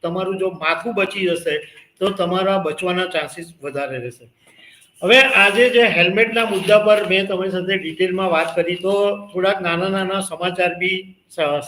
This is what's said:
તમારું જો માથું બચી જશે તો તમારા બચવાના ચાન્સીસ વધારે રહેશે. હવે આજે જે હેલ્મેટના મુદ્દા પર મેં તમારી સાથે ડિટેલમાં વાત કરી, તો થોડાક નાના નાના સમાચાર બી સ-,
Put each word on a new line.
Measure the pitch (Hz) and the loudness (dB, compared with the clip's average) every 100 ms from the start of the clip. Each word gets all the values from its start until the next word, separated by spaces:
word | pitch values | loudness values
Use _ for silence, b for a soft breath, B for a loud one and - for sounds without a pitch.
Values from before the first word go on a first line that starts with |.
તમારું | 170 180 190 190 | -4 -4 -4 -2
જો | 190 | -4
માથું | 165 156 165 240 202 | -2 -2 -2 -2 -2
બચી | 190 202 185 | -2 -2 -2
જશે | 170 165 151 B B B _ | -2 -2 -4 B B B _
તો | 190 | -4
તમારા | 190 175 180 190 196 | 0 -2 0 0 0
બચવાના | 165 151 185 180 185 | -2 -4 -2 -2 -2
ચાન્સીસ | 170 147 175 170 - | -4 -6 -10 -16 -12
વધારે | 143 139 139 131 | -10 -6 -6 -6
રહેશે. | 120 117 120 _ b b b b b _ | -10 -14 -20 _ b b b b b _
હવે | 180 247 | 4 6
આજે | 269 190 202 202 247 | 6 6 4 6 4
જે | 240 | 6
હેલ્મેટના | 233 170 175 196 226 226 220 | 4 4 2 2 0 0 -2
મુદ્દા | 196 185 208 | -2 4 4
પર | 208 208 180 | 6 2 4
મેં | 190 190 | 0 0
તમારી | 185 190 | -4 -4
સાથે | 185 175 190 | -4 -2 -4
ડિટેલમાં | 160 160 185 185 190 | -4 -2 -2 0 0
વાત | 160 165 175 | 0 0 -2
કરી, | 170 180 | -2 -2
તો | 185 202 202 202 202 | -2 0 0 -2 -8
થોડાક | 185 190 196 | -2 0 0
નાના | 180 170 190 | -2 -2 -2
નાના | 196 185 196 | -2 -2 -4
સમાચાર | 190 - 180 180 180 170 | -6 -4 -6 0 -2 0
બી | 180 185 190 - _ | -4 -4 -8 -20 _
સ-, | - 151 147 | -4 -2 -2